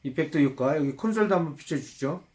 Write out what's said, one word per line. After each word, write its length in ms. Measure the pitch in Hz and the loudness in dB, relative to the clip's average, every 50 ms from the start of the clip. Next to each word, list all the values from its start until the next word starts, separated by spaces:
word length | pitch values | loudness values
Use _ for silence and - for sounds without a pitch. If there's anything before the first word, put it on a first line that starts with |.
이펙트 400 | - 135 123 - 151 147 - 156 143 | -8 -4 -2 -2 -2 0 2 2 2
효과, 320 | 135 139 - 127 135 151 | 2 2 0 0 0 2
여기 160 | 156 143 139 | 2 0 -2
콘솔도 420 | 139 - - 220 214 220 208 190 190 | -2 -2 -2 -2 2 2 2 4 4
한번 220 | 180 170 151 139 | 2 2 -2 -6
비춰주죠. 680 | - - - 160 135 - - - - 135 139 170 180 - _ | -12 -8 -6 -4 -4 -4 -8 -8 -4 -4 -4 -4 -6 -10 _